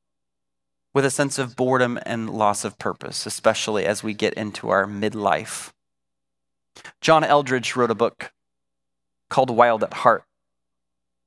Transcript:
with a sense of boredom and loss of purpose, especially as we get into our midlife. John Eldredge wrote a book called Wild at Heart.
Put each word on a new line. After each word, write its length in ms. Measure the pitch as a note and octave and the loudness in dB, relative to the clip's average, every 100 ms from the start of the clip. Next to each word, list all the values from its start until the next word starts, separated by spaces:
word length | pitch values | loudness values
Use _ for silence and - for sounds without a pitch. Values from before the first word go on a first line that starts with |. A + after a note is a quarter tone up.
| _ _ _ _ _ _ _ _ _ | _ _ _ _ _ _ _ _ _
with 100 | C#3 | 0
a 60 | C3+ | 0
sense 300 | B2+ C#3 C#3 | 0 -2 -2
of 160 | C3 B2 | -4 -2
boredom 420 | B2+ C3 B2 A#2+ | 0 2 2 -2
and 260 | - A#2 A2 | -6 -6 -4
loss 340 | A2 G#2 G2+ | 0 0 0
of 140 | G#2+ - | -4 -6
purpose, 480 | - F2 - - G#2+ | -6 -6 -8 -10 -8
especially 580 | - A2 G#2+ - G#2+ | -2 0 0 -2 -2
as 200 | E2+ G#2 | 0 -2
we 100 | A2 | -4
get 200 | G#2 G#2+ | -2 -2
into 340 | - G#2+ - - | -2 -8 -8 -2
our 180 | G2 G2 | 0 0
midlife. 840 | G2+ G#2+ G#2+ G2+ D#2 G#2+ - - _ _ _ _ _ _ _ _ _ _ - - - | -2 -4 -2 0 0 -2 -12 -14 _ _ _ _ _ _ _ _ _ _ -20 -20 -2
John 240 | - D#3+ | 4 4
Eldredge 500 | D#3 D3 C3+ B2+ A#2+ | 6 2 2 -2 -2
wrote 160 | B2+ A#2+ | 0 0
a 60 | G#2+ | 2
book 360 | A#2 - - _ _ _ _ _ _ _ _ _ - | 0 -2 -14 _ _ _ _ _ _ _ _ _ -4
called 220 | - B2+ | 0 2
Wild 320 | A#2 A#2+ A2 | 6 4 4
at 100 | G#2 | -2
Heart. 300 | - A#2+ G#2 - _ _ _ _ _ _ _ _ _ | 2 4 4 0 _ _ _ _ _ _ _ _ _